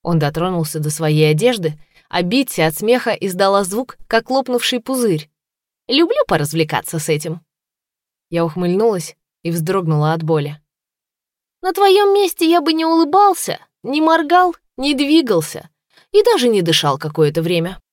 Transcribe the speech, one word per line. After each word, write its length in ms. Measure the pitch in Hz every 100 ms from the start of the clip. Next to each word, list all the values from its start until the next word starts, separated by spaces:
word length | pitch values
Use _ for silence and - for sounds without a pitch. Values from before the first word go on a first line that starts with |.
Он 180 | 170 170
дотронулся 600 | 147 156 180 175 156 156
до 100 | 151
своей 420 | 151 156 151 156
одежды, 480 | 156 233 233 165 151 - _ _
а 120 | 180
Битти 400 | 180 254 262 -
от 140 | 160 156
смеха 360 | 214 247 247
издала 520 | 208 196 180 196 196
звук, 340 | 190 202 262 - -
как 220 | 226 233
лопнувший 500 | 262 254 247 - 247
пузырь. 500 | 240 262 233 156 151 _ _ _ _ _ -
«Люблю 360 | 269 339 554 523
поразвлекаться 720 | 160 147 160 156 139 - 165
с 100 | 160
этим». 320 | 151 160 170 _ _ _ _ _ _ _ _ _
Я 160 | 170 165
ухмыльнулась 680 | 170 180 185 226 190 - _ _ _
и 80 | 170
вздрогнула 640 | 170 160 190 165 151 151
от 100 | 160
боли. 380 | 156 156 143 151 _ _ _ _ _ _ _ _ _ _
«На 120 | 370
твоём 400 | 370 392 381 403
месте 360 | 403 381 - 330
я 120 | 339
бы 120 | 302
не 120 | 320 320
улыбался, 720 | 330 302 381 403 359 - - _ _
не 180 | 202 294
моргал, 540 | 311 330 294 349 359 - _ -
не 160 | 277
двигался 760 | 277 285 320 254 175 151 - - _ _ _ _
и 120 | 403
даже 240 | 415 403 247
не 120 | 208
дышал 360 | 170 165 147 139
какое-то 440 | 156 156 151 147
время». 400 | 165 175 170 190 _